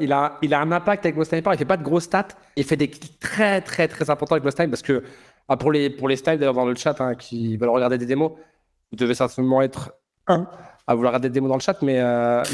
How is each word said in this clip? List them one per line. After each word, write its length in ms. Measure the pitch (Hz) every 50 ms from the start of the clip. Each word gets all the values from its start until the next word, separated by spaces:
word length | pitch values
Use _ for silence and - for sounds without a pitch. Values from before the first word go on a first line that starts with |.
il 100 | 156 135
a, 260 | 139 139 143 151 147 -
il 120 | 156 143 147
a 60 | 143
un 140 | 151 160 170
impact 320 | 175 170 208 202 202 -
avec 100 | 170 147
Ghost 140 | 156 156 -
Sniper, 240 | 165 165 165 196 180
il 40 |
fait 60 | - 147
pas 140 | - 190
de 60 | 170 147
grosses 200 | 139 160 175 165
stats, 240 | - - 190 202 - - - _ _ _
il 80 | 143 135
fait 100 | - 156
des 140 | 139 147 -
kills 280 | - - - - - _
très, 420 | - - - 208 214 202 196 185
très, 260 | 185 - - - 165
très 220 | 156 - - 156 151
importants 260 | 147 - 147 - 165
avec 80 | 151 135
Ghost 140 | 139 139
Sniper 140 | - 170 151
parce 100 | 120 -
que, 240 | - - 135 120 - - - - - - _ _ _
ah, 80 | - 135
pour 160 | 117 120 156
les, 180 | 151 147 143 139
pour 200 | 139 139 127 135
les 80 | 135
styles 200 | 135 - 165 160
d'ailleurs 160 | 147 143 135 123
dans 120 | 127 127
le 100 | 123 123
chat, 240 | 123 - 156 139 -
hein, 160 | 131 127 120
qui 400 | 123 - - 120 117 113 113 110
veulent 140 | 104 120 120
regarder 280 | 117 127 123 123 127
des 80 | 123 120
démos, 260 | 120 135 139 160 160 160 - - _ _ _ _ _ _ _ _ _
vous 60 | 113
devez 180 | 107 123 120 120
certainement 460 | - 131 120 - 131 127 131 131 131
être 320 | 135 131 - - - - - _ _ _ _ _ _
un 220 | - 180 165 180 - - - - - - _ _
à 80 | - 123
vouloir 160 | 117 123 123
regarder 180 | 120 123 127 131
des 60 | 123
démos 120 | 135 135
dans 80 | 131 131
le 60 | 131
chat, 180 | - - 185 - 147
mais, 160 | 139 131 127
euh, 440 | 123 123 120 120 120 120 120 120 - -